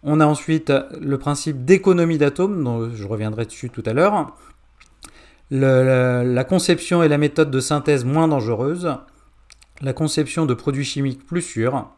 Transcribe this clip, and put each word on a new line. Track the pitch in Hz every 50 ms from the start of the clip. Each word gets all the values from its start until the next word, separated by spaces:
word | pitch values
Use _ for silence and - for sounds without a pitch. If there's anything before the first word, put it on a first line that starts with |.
| _
On | 143 151 156
a | 156
ensuite | 151 151 143 - - 160 160 160 - 139 135 - - - -
le | 160 143 139 135
principe | - 143 147 143 - 156 147 131 123
d'économie | 131 190 190 190 196 185 175 170 165 165 151
d'atomes, | 147 143 143 - 180 196 208 180 147
dont | 123 117 117 113 117 120
je | 107 101
reviendrai | 98 113 104 107 107 107 110 117
dessus | - - - - 123
tout | - - 110
à | - 113
l'heure. | 135 175 202 208 196 151 - - _ - - _ _ _ _ _ _ _ _ _ _ - - _ - - - _ _ _ _
Le, | 135 131
la, | 135 135 131 127 131 131 131 127 127 127 123 123 123
la | 127 123 123 131
conception | - 190 180 160 - 180 165 - - 180 170 170
et | 156
la | 147 143
méthode | 151 147 147 - 156 151
de | 131 131
synthèse | 127 - 151 147 - 151 147 135 120
moins | 127 139 156 165 160
dangereuse. | 151 135 110 110 117 104 123 143 165 180 180 165 139 - - _ _ _ _ _ _ _ _ _ - _ - _ _ -
La | 139 135 123
conception | - 156 151 - - 151 - - 165 160
de | 143 123
produits | 117 - 143 139 135 143
chimiques | 131 - 139 139 139 127 - -
plus | _ 170 175
sûrs. | 170 - - 151 127 123 135 135 104 - _